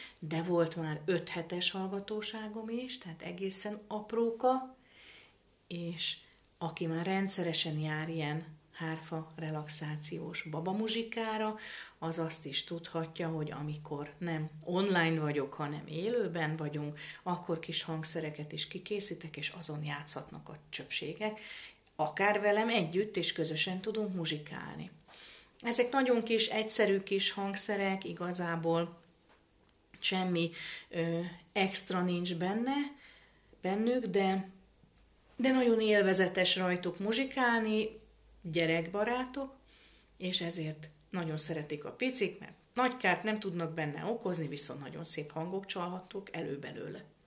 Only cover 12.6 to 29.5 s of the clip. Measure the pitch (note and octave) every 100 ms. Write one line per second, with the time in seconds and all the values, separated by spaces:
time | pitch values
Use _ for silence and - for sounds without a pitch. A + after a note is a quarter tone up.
12.6 | - E3+ E3+ E3 D#3+ D#3+ E3 D#3+ D3+ -
13.6 | D3 D3+ D3+ C#3+ D3 - F3 D#3+ D#3 -
14.6 | - F3+ G3+ F3+ E3 D#3+ D3+ D3 C3+ -
15.6 | F#3 D3 D3 D#3 G3+ B3 F#3+ E3 D#3 D#3+
16.6 | D3+ D3 D3 D3+ - - - E3+ F3 E3
17.6 | - D#3+ - D#3+ D#3 E3+ D3+ D3+ D3+ -
18.6 | - F#3 - G#3 G3 D#3+ E3 D3 D3 F3
19.6 | E3+ D3+ D3+ C#3+ D3+ C#3 - D#3 - D3+
20.6 | - - - - C#3+ - G#3+ G#3+ - -
21.6 | - - _ - C3+ - G3+ G#3 G#3 G#3
22.6 | A#3 A3+ D#3+ F3 G#3+ F#3+ D#3+ - D3+ D#3
23.6 | - F#3 A3 G#3+ G3+ F#3 D#3+ D3+ D3+ D3+
24.6 | - D3 D#3 - - - - - - -
25.6 | A#3 A#3 A#3+ C4+ B3+ A#3+ A3+ A3+ A3 A3
26.6 | G#3+ - G#3 G3 G3 G3 F#3+ - G3 G3
27.6 | - G3+ G3 F#3+ - E3+ F3+ F3+ E3+ E3+
28.6 | E3 E3 E3+ - - _ - - _